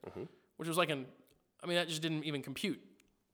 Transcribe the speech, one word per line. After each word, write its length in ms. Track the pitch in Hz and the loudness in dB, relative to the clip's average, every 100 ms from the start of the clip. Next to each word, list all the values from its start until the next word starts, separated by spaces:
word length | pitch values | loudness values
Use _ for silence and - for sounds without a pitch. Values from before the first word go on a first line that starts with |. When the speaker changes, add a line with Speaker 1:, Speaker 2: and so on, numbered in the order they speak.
| - | -10
Speaker 1:
Mm-hmm. 180 | - 170 - _ - | -8 -8 -10 _ -6
Speaker 2:
which 120 | 165 | 0
was 80 | 165 | 4
like 140 | 160 | 4
an, 160 | 143 135 - - _ _ _ | 2 -4 -12 -20 _ _ _
I 40 | 175 | 0
mean, 100 | 175 | 2
that 120 | 165 | 2
just 140 | 156 | 0
didn't 220 | 160 156 | 0 0
even 180 | 151 143 | 0 -2
compute 380 | 131 131 202 135 - - _ _ _ | -4 -2 0 -2 -6 -20 _ _ _